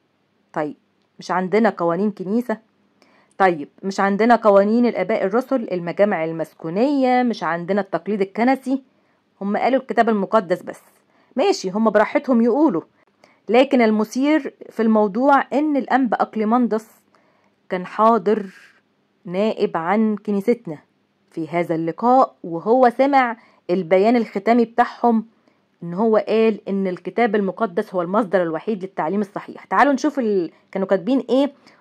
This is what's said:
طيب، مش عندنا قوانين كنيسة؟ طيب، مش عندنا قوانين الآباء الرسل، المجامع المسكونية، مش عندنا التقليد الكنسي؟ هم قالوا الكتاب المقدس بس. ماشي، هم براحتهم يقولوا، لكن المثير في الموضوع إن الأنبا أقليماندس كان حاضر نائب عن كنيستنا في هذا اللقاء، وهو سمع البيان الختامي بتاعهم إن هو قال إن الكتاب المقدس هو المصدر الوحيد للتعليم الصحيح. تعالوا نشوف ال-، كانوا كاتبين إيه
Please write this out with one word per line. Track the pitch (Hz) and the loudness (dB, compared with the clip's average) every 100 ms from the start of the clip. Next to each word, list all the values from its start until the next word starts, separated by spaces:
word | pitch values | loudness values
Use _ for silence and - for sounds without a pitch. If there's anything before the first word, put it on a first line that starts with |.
| _ _ _ _ _ | _ _ _ _ _
طيب، | 165 151 - _ _ _ - | -8 -8 -10 _ _ _ -16
مش | 180 | -6
عندنا | 180 185 208 220 | -4 0 2 2
قوانين | 180 170 175 214 | 0 -2 0 -2
كنيسة؟ | 196 180 233 240 220 _ _ _ _ _ _ _ - | -4 -6 -4 -4 -8 _ _ _ _ _ _ _ 0
طيب، | 190 160 156 _ | 2 2 -6 _
مش | 196 196 | -8 -2
عندنا | 196 196 233 226 | 0 2 4 4
قوانين | 220 196 202 233 240 | 6 4 4 2 0
الآباء | - 180 220 190 | 0 -2 -2 -2
الرسل، | 226 262 269 226 | -2 -2 -4 -4
المجامع | 180 170 165 208 175 165 | -6 -4 0 0 0 -4
المسكونية، | 165 156 - 165 185 277 277 254 254 | -6 -8 -10 -6 -2 0 0 0 0
مش | 247 208 | 0 -4
عندنا | 165 170 175 202 | -4 -4 -2 -4
التقليد | 196 165 196 208 | -2 -6 -4 -4
الكنسي؟ | 196 - 247 262 254 269 - _ _ _ _ - | -4 -2 0 0 -2 -6 -8 _ _ _ _ -10
هم | 196 208 | -6 -2
قالوا | 233 262 | 0 0
الكتاب | - 214 226 | 0 0 0
المقدس | 208 190 220 170 180 | 0 0 -2 0 -4
بس. | - - _ _ _ _ _ 247 | -6 -18 _ _ _ _ _ -2
ماشي، | 392 381 185 | 0 -2 -4
هم | 202 220 | -2 2
براحتهم | 208 196 294 277 233 | 2 2 0 0 2
يقولوا، | 233 262 302 160 - _ _ _ _ _ - | 2 2 2 0 -6 _ _ _ _ _ 0
لكن | 233 277 262 | 2 4 4
المثير | 220 214 214 247 285 311 269 - - | 2 2 -2 -2 0 0 -2 -12 -12
في | - | -2
الموضوع | 226 214 214 208 277 277 - | 2 2 2 2 4 4 2
إن | 254 302 277 | -2 0 -2
الأنبا | - 262 240 - | 0 0 2 -2
أقليماندس | - 214 214 247 226 214 - _ _ _ _ _ _ _ - | -2 -2 0 0 0 -2 -6 _ _ _ _ _ _ _ -10
كان | 185 180 | -8 -6
حاضر | - 226 233 180 220 190 - - _ _ _ _ _ 180 | 2 4 4 2 -2 -4 -14 -20 _ _ _ _ _ -8
نائب | 185 220 - 202 165 | -4 -2 -2 -4 -2
عن | 165 214 220 202 | -2 0 0 -2
كنيستنا | - 202 196 240 170 147 _ _ _ _ _ | -4 -2 0 -2 -6 -14 _ _ _ _ _
في | 165 151 | -10 -4
هذا | 175 170 165 | -4 -2 -4
اللقاء، | 165 160 240 262 - _ | -4 -2 2 4 2 _
وهو | 180 165 196 254 240 | -10 -6 0 2 4
سمع | 240 277 277 247 240 _ _ - | 2 0 2 0 -6 _ _ -4
البيان | 185 165 185 214 240 | -4 2 2 4 2
الختامي | 208 202 220 240 226 | -2 -4 0 2 2
بتاعهم | - - - 240 226 226 _ _ _ _ _ | 0 -2 0 0 0 -2 _ _ _ _ _
إن | 170 | -10
هو | 175 226 214 - | -2 0 2 2
قال | 220 226 208 - | 2 2 0 -4
إن | 196 190 | -4 -4
الكتاب | 180 180 220 233 226 | -6 -6 -2 0 0
المقدس | 190 175 220 175 208 185 | -2 -4 -4 -4 -4 -4
هو | |
المصدر | 170 208 190 190 | -2 -2 0 0
الوحيد | 165 156 - 202 | 0 -4 -6 -8
للتعليم | 190 - 160 196 | -8 -6 -4 -4
الصحيح. | 202 170 - - - | -6 -8 -14 -18 -2
تعالوا | 190 277 | 2 4
نشوف | 277 302 277 | 2 -2 -2
ال-، | 220 196 160 - _ | -2 0 -2 -8 _
كانوا | 190 190 | -6 0
كاتبين | 190 185 269 - | 0 0 -2 0
إيه | 262 285 - _ _ | 0 0 -4 _ _